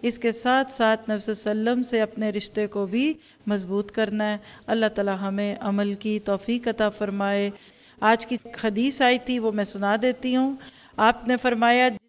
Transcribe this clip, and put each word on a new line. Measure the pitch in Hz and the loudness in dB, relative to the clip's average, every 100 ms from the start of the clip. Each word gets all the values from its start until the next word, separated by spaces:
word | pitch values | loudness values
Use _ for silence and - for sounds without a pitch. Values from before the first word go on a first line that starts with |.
اس | 233 240 | -4 -2
کے | 233 | -2
ساتھ | 226 247 262 269 | -2 2 2 2
ساتھ | - 226 220 220 | 2 2 2 0
نبی | 214 | -4
صلی | 208 208 | -4 -4
اللہ | - | -2
علیہ | 214 220 | 0 2
وسلم | 247 | 0
سے | 247 233 | 0 0
اپنے | 214 220 214 | 0 -2 -2
رشتے | 202 - - 208 | -2 -4 -4 -2
کو | 208 196 | -2 -2
بھی | 214 285 311 _ _ - | 0 0 -2 _ _ -2
مضبوط | 208 180 196 202 | -2 0 -4 -4
کرنا | - 220 214 214 | -2 -2 0 -2
ہے۔ | 208 - - - | -4 -8 -20 -2
اللہ | 226 220 214 | 2 2 0
تعالی | 202 190 | -2 0
ہمیں | 196 196 202 202 | -2 -2 -2 -2
عمل | - 202 202 | -2 0 0
کی | 202 214 214 | -2 -2 -4
توفیق | 208 196 - 240 240 | -2 -4 0 -2 -2
عطا | 226 214 | 0 0
فرمائے۔ | 208 208 202 202 202 202 202 - _ - - | 0 -4 -2 0 0 0 -4 -18 _ -20 -2
آج | 214 233 233 | 2 2 0
کی | 240 - - | -8 -8 -6
حدیث | 226 202 254 262 | -4 0 0 2
آئی | 254 247 247 | 4 4 0
تھی، | 247 | -2
وہ | 226 | 0
میں | 208 | -2
سنا | 202 196 202 214 | -4 -2 0 2
دیتی | 247 247 254 254 | 0 0 0 0
ہوں۔ | 262 269 - - - - | 0 -2 -12 -20 -20 2
آپ | 214 233 226 | 2 2 0
نے | 247 | 0
فرمایا | 254 233 233 240 254 208 | 2 2 4 6 4 0